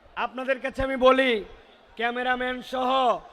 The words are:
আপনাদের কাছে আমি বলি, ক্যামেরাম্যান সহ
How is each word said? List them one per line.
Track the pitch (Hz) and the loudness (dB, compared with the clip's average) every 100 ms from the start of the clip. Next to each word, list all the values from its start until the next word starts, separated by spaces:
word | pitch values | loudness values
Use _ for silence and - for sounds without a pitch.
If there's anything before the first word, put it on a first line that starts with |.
| - | -14
আপনাদের | - 233 240 262 254 | -6 -6 -4 -4 -2
কাছে | 262 - | -4 -4
আমি | 269 | -2
বলি, | 262 254 262 262 214 175 - - - - | 4 6 6 4 0 -4 -16 -20 -20 -18
ক্যামেরাম্যান | - 233 240 254 247 254 254 | -6 -4 -2 -2 -2 -4 -6
সহ | - 262 254 269 247 175 - | -8 -4 0 2 2 0 -6